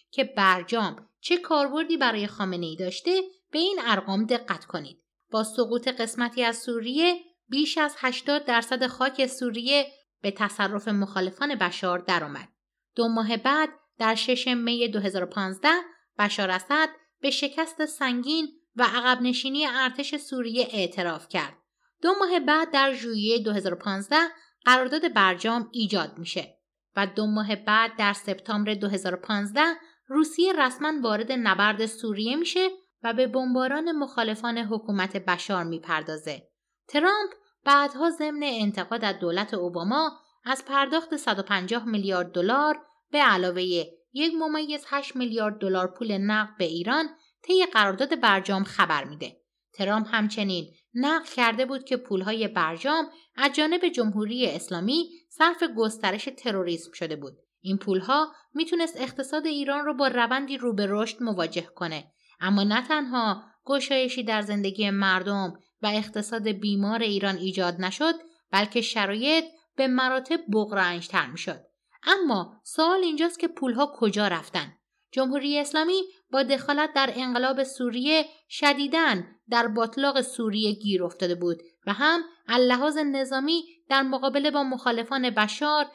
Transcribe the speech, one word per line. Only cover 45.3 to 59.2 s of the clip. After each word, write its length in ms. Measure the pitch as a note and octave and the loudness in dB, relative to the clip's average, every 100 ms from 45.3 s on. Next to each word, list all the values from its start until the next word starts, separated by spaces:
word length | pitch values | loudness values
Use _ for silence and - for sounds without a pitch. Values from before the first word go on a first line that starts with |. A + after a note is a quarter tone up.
| A3 G#3+ G#3+ | -2 -2 -2
دلار 300 | F#3+ F#3+ F#3 | -2 0 -2
پول 300 | - A3+ G3 | -4 -4 -2
نقد 400 | G3+ G#3+ G#3 - | 0 0 -2 -2
به 80 | E3+ | -4
ایران 440 | E3 F#3 D4 D#4 - _ _ | -2 -2 0 -2 -6 _ _
طی 220 | - F#4 F#4 | 2 2 4
قرارداد 540 | A3+ G3+ F#3+ C4 D4 | 4 4 2 0 2
برجام 440 | A3+ G3 F#3+ F#3+ | 4 4 2 -2
خبر 400 | G3 - E3+ D3+ | 0 2 2 2
می‌ده. 340 | C3+ D3+ C3+ - _ _ _ | -2 -10 -12 -14 _ _ _
ترامپ 340 | - G3 G#3+ G#3+ | -4 0 0 0
همچنین 640 | A3 G#3+ G#3+ G3 F3 D#3 _ _ | 0 0 0 -2 -2 -6 _ _
نقل 320 | A#3+ C#4 D#4+ - | -4 0 0 -2
کرده 400 | - A#3 A3+ B3+ | 2 2 2 -2
بود 180 | C4+ | -4
که 140 | C4+ B3 | -4 -4
پولهای 500 | B3 F#3+ F#3 A3+ G#3+ | -2 -2 -2 -2 -2
برجام 580 | G#3+ D#3+ E3 C#4 D#4+ D#4+ - _ - | 0 0 0 0 0 -2 -8 _ 0
از 160 | C#4 | 0
جانب 360 | D4+ D#4 F4 F4+ | 2 2 2 0
جمهوری 600 | B3+ A3 G#3 G#3+ B3 A3 | 0 0 0 -2 0 -2
اسلامی 600 | D3 - F3 G3 D#4 E4+ - _ | -2 -6 -4 0 0 -2 -8 _
صرف 340 | - D#4+ F4 E4 A3+ | 2 2 4 -2 0
گسترش 520 | A3 A3 G3 G3+ C4+ C4 | -2 0 -2 -2 -6 -8
تروریسم 540 | B3 G3 F3 E3 - | -4 -2 -2 -4 -8
شده 240 | - E3 D3 | -8 -8 -6
بود. 180 | C#3 - _ _ | -10 -18 _ _
این 160 | F#3 F#3+ | -4 -2
پولها 540 | G3+ F#3 F#3+ C#4+ D#4 - _ | 0 -2 2 2 0 -4 _
می‌تونست 480 | C#4+ E4 E4+ E4 - | -6 -2 0 -2 -4
اقتصاد 440 | C4 - | -8 -6